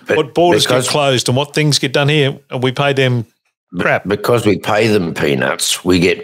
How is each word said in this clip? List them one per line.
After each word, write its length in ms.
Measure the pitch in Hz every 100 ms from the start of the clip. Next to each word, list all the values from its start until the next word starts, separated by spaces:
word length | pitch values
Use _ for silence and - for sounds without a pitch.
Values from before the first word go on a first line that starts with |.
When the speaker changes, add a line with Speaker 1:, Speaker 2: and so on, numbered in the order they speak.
| -
Speaker 1:
But 100 | 123
Speaker 2:
what 180 | 147
borders 320 | 160 175 156 127
get 80 |
Speaker 1:
because 140 | 127 123
Speaker 2:
closed 400 | 151 139 127 -
and 80 | 127
what 160 | 143
things 280 | - 151 139
get 120 | 151
done 160 | 147 143
here, 300 | 151 135 151 -
and 120 | 131
we 80 | 127
pay 220 | 127 143
them 340 | 135 131 123 107 _ _ _ _
Speaker 1:
Be-, 80 | 87
Speaker 2:
crap. 240 | 104 131 92
Speaker 1:
because 400 | 101 - 120 107
we 100 | 90
pay 300 | - 107 113
them 280 | 104 85
peanuts, 680 | 71 76 67 65 85 - -
we 140 | 87 90
get 240 | 90 85